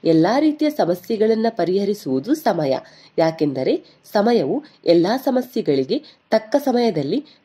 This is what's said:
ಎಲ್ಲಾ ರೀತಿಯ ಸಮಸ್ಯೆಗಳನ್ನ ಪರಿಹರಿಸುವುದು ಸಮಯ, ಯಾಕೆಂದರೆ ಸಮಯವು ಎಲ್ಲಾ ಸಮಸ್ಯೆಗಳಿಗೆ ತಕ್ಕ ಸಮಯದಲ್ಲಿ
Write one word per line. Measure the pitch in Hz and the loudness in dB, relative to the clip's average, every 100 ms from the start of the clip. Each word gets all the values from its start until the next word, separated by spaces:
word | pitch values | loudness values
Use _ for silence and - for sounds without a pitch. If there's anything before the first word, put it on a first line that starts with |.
ಎಲ್ಲಾ | 165 160 170 254 | 2 2 4 2
ರೀತಿಯ | 311 294 311 | 0 0 -2
ಸಮಸ್ಯೆಗಳನ್ನ | 294 170 180 - 220 220 220 226 | 0 -2 -2 -4 0 0 2 0
ಪರಿಹರಿಸುವುದು | 220 170 190 202 208 - 131 220 | -2 -2 0 -2 -4 -4 -4 -2
ಸಮಯ, | 320 - 170 143 131 - - - - | -2 0 0 0 -2 -6 -20 -10 0
ಯಾಕೆಂದರೆ | 165 160 147 131 135 320 - _ - | 0 0 -2 -2 -2 -4 -6 _ -4
ಸಮಯವು | 214 208 233 139 240 - _ | 0 2 2 0 -4 -8 _
ಎಲ್ಲಾ | - 175 175 254 | 2 2 2 -2
ಸಮಸ್ಯೆಗಳಿಗೆ | 277 254 247 233 165 139 135 247 - _ _ | -2 -2 -4 -6 0 0 0 -4 -6 _ _
ತಕ್ಕ | 220 - 285 | -2 0 -2
ಸಮಯದಲ್ಲಿ | 277 240 233 160 139 233 - _ | 0 0 0 0 -4 -4 -6 _